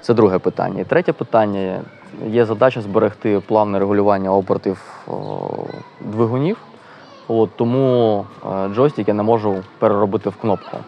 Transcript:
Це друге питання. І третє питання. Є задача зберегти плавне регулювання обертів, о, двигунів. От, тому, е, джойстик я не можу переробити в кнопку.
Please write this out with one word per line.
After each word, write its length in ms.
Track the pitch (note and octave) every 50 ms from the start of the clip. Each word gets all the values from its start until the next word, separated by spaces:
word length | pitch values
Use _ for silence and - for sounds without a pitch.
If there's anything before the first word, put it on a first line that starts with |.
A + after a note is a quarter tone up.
Це 120 | - - A#2+
друге 260 | A2 A2 G2+ F#2 F2+
питання. 420 | - F#2 F2+ - F2+ F2+ F#2+ G2
І 20 | F#2+
третє 300 | F2+ - E3 F3+ - D#3
питання. 680 | - - - - A2+ A2 G#2 G2+ G2 F#2+ F#2+ F#2 F#2+ - - - - - - - G2 -
Є 180 | A2+ G#2+ A#2+ A#2+
задача 360 | G#2+ A2+ G#2 B2 C3 B2+ B2+
зберегти 580 | G#2+ G#2 G2 A2 G#2 G#2+ - - - A2+ G#2 G2
плавне 400 | F2+ - A2 G#2+ G#2+ G#2 G2+ G2
регулювання 520 | G2 G2 G#2 G2+ G2+ G2+ G2+ G2 G2 F#2+
обертів, 500 | F#2+ G2 F#2+ F#2 G2+ G2 - G2+ F#2+ - - - - - -
о, 60 | - - G1+ G1+ G1+ G1+ G1+ G1+ - - - - - - - - - - -
двигунів. 560 | - G#2+ G#2 A2 A#2 A2 A#2+ B2+ C#3+ E3+ A3 - - - - - - - - - - - - - -
От, 220 | - A2+ A2+ A2 - -
тому, 720 | - A#2+ A#2 A#2+ C3 C3+ C3 B2+ B2 A#2 A2 G#2+ G2+ G2 G2 - - -
е, 240 | - F#2+ F#2+ F#2+ G2 G2+
джойстик 320 | A2+ C3 D3+ D3 - G#2
я 60 | G#2 G#2
не 100 | G#2 G#2+
можу 320 | A2 A#2 A2+ G#2 G#2+ G2 F#2+ F#2 - - -
переробити 500 | - G#2+ G2+ G2+ G#2+ G2+ G2+ G#2+ - G#2
в 60 | F#2+
кнопку. 420 | - - A2+ G2 F2 - - - - -